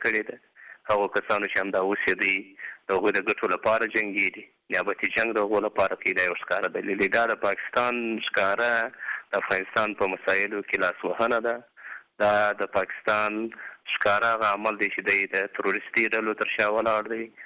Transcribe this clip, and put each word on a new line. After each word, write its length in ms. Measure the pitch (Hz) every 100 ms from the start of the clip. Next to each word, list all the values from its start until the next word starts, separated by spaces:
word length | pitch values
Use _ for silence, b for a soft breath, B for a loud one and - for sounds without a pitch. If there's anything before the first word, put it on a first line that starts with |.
| 113
کړې 180 | 110 107
ده، 60 | - _ - B B -
هغو 160 | 104 101
کسانو 380 | 104 - 104 101
چې 160 | 101
همدا 180 | 95 98
اوس 220 | 95 101 -
یې 60 | 90
دوی 340 | 98 95 - - B B -
د 20 |
هغوی 200 | 95 104
د 100 | 101 98
ګټو 180 | 104 104
لپاره 320 | 90 110 113 113
جنګېږي، 580 | 110 104 98 95 - - _ -
نیابتي 360 | - 98 - 101
جنګ 220 | 113 113
د 60 | 110
هغو 200 | 104 104
لپاره 360 | 104 107 95 92
کوي، 180 | 95
دا 100 | 92
یو 120 | 90 87
ښکاره 260 | - 90 95
دلیل 320 | 95 98 101
دی. 80 | 95
دا 180 | 113 117
د 100 | 107 101
پاکستان 720 | 98 - 123 123 120 117 113 -
ښکاره 460 | - 98 101 120 117 117 - B B B
د 20 | 101
افغانستان 580 | - 95 95 - 107
په 140 | 101 98
مسایلو 540 | 92 - 98 104 107
کې 180 | - 98
لاسوهنه 600 | 92 - 90 90 117 117
ده. 160 | 117 120 - - B B B -
دا 320 | 104 104 104
د 120 | 101 98 101
پاکستان 720 | 92 - - 107 107 107 113 - B B -
ښکاره 340 | - 104 101 117
هغه 140 | 113 110
عمل 260 | 101 110 104
دی 80 | 101
چې 140 | - 98
دی 100 | 98 98
د 20 | 95 98 -
تروریستي 500 | 101 98 - - 113
ډلو 260 | 110 110
تر 160 | 107 107 -
شا 120 | 104
ولاړ 320 | 107 113 107 107
دی. 160 | 113 113 -